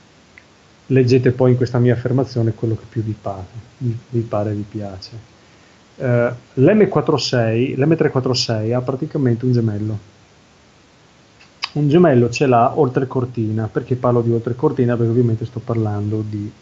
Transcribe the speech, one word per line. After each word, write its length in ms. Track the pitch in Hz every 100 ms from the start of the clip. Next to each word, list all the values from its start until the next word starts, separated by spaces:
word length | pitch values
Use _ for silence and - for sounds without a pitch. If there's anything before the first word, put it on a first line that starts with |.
| _ _ _ - - _ _ _ -
Leggete 420 | 131 123 127 127
poi 220 | 123 127
in 40 | 123
questa 220 | 120 123
mia 160 | 123
affermazione 580 | 120 120 127 120 120 113
quello 220 | - 113
che 100 | 107 -
più 160 | 117
vi 140 | 107 104
pare, 260 | 104 95 90 117 - -
vi, 180 | 123 110 -
vi 100 | 120
pare, 320 | 110 104 107
vi 140 | 104 101
piace. 420 | 110 101 95 - 113 - _ _ _ _ _ _ -
Eh, 360 | 127 120 120 120 -
l'M 360 | 131 147 214 196
quattro 280 | 160 143 139
sei, 580 | - 127 113 113 135
l'M 220 | 131 151 160
tre 140 | 147
quattro 240 | 131 131
sei 400 | 123 - 110 110
ha 80 | 123
praticamente 640 | 123 131 156 156 127 117 127
un 60 |
gemello. 560 | 120 113 104 107 107 - _ _ _ _ _ _ _ _ _ _ _ _ _ - _ -
Un 160 | 147 147
gemello 400 | 165 175 120 120
ce 160 | 120 139
l'ha 300 | 120 120 -
oltre 260 | 135 139 131
cortina. 640 | 127 120 123 110 110 107
Perché 260 | 156 -
parlo 280 | 127 123 120
di 100 | 117
oltre 240 | 117 120 117
cortina? 400 | 151 135 120 120
Perché 160 | 117
ovviamente 320 | 120 120 113
sto 160 | 113 110
parlando 640 | - 113 107 104 104 110 107
di 220 | 107 107 -